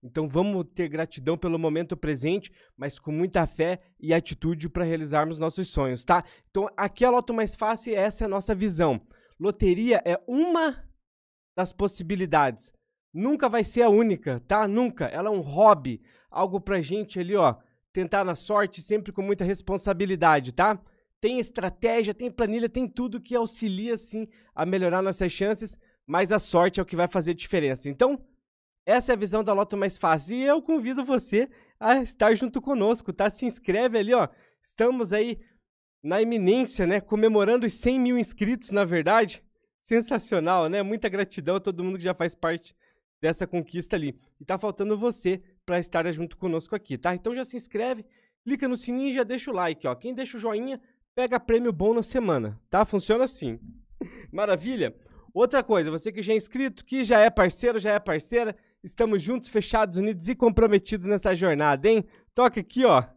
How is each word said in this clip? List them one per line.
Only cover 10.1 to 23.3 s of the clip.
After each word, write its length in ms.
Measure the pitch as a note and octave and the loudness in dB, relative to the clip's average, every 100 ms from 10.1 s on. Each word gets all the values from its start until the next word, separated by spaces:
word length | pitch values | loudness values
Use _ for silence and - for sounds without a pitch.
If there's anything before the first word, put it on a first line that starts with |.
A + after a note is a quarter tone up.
| F3 - | -2 -2
uma 560 | B3+ F4 E4+ D#4+ B3+ - _ _ _ _ _ _ - | 0 2 2 0 -4 -14 _ _ _ _ _ _ -4
das 140 | F3+ | -4
possibilidades. 1000 | - G3+ - E3 F#3+ F3+ D#3 C#3 A2+ - _ _ _ _ | -2 -4 -4 -6 -4 2 4 4 0 -14 _ _ _ _
Nunca 380 | D#3 A3 D4 C4 | -4 -2 2 2
vai 140 | A#3 | 0
ser 180 | G#3+ A#3 | 0 4
a 80 | A#3+ | 6
única, 520 | G#3 A3+ F#3 - B2 | 6 4 0 -2 -6
tá? 260 | - G3+ G#3+ | 0 0 2
Nunca. 380 | G#3 B3 E3+ C#3+ | 0 -2 -2 -6
Ela 240 | D3+ G3 | -4 -2
é 20 | |
um 100 | G#3 | -4
hobby, 640 | C#3+ D3 G#3+ F#3+ C3 A#2 _ _ _ | -4 6 8 8 2 -8 _ _ _
algo 320 | - F#3+ F#3+ | -2 -2 -2
pra 200 | G3 G3 | -2 -2
gente 380 | C#3+ G3 G#3 F#3+ | -2 -4 -6 -6
ali, 160 | F3 G3+ | -2 4
ó, 200 | D#3+ A2+ _ _ _ | 4 2 _ _ _
tentar 320 | - F3 G3+ | -6 -2 0
na 120 | F#3 D#3+ | -2 -4
sorte 440 | - G#3 G3+ - | -2 0 0 -4
sempre 320 | - G#3 G#3 | -4 -4 -4
com 120 | G3 | -8
muita 200 | G3 G3+ | -4 -2
responsabilidade, 1080 | F3+ G3 - F#3+ G#3 F#3 G3 F#3 D#3+ D3+ B2+ | -2 -4 -4 -4 -2 -2 -2 2 4 4 2
tá? 280 | B2 F#3+ G3+ _ _ _ _ | 0 0 0 _ _ _ _
Tem 180 | A3 B3+ | -2 -2
estratégia, 720 | A#3 - F#3 - A3+ A#3 G#3+ | -4 -4 -6 -2 0 0 0
tem 160 | G#3 B3 | -2 -8
planilha, 400 | - A3+ A3 A#3 | -4 -2 0 -2
tem 180 | A#3 B3 | -2 -6
tudo 340 | - B3 A3+ | -4 -6 -6
que 120 | - | -4